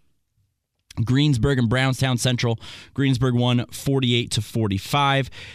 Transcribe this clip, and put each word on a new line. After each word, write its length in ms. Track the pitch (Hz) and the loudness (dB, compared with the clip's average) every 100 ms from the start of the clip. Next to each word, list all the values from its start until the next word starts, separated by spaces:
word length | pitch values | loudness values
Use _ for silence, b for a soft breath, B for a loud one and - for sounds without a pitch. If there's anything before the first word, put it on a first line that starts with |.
| _ _ _ _ _ _ _ _ _ - 110 | _ _ _ _ _ _ _ _ _ -6 0
Greensburg 520 | 127 151 127 143 135 | 2 4 2 2 2
and 120 | 117 | 2
Brownstown 480 | 123 135 131 135 127 | 2 0 0 -2 0
Central. 400 | 127 123 120 113 B B B | 0 0 -2 -2 B B B
Greensburg 400 | - 139 123 131 | -2 0 2 2
won 320 | 120 123 123 - | 2 2 2 -2
forty-eight 640 | - - 135 127 120 120 | -6 -2 0 2 0 0
to 80 | - | -4
forty-five. 880 | 107 117 110 98 - 143 139 139 127 B B | -4 -2 0 -2 -2 0 2 2 -2 B B